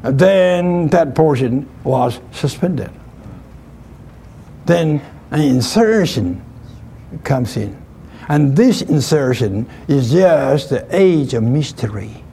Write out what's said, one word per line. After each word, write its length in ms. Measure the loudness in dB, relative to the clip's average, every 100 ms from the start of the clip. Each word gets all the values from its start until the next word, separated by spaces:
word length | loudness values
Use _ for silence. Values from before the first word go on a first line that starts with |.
Then 840 | -2 2 4 4 2 2 0 0 2
that 260 | 2 2
portion 540 | 2 2 2 0 -2 -6 -10
was 360 | -4 0 -2 -4 -14
suspended. 580 | -6 -6 -4 -4 -4 -8 -14 -20 -20 -20 -20 -20 -20 -20 -20 -20 -20 -20 -20 -20 -20 -20 -10
Then 380 | 0 2 2 -2 -6 -20 -6
an 120 | -2
insertion 1000 | 2 2 0 2 4 2 0 -2 -4 -6 -12 -20 -20 -20 -20 -20 -18 -14
comes 360 | -4 -2 -2 -6
in. 180 | -8 -10 -20 -20 -20 -20 -2
And 280 | 0 2 4
this 240 | 4 2
insertion 880 | 0 -2 0 0 0 0 -2 -4 -8 -12 -2
is 240 | 0 2
just 580 | 4 4 4 2 -2 -2
the 160 | -6 -2
age 440 | 2 2 2 0
of 80 | -2
mystery 840 | 0 0 -2 -6 -8 -8 -12 -16 -20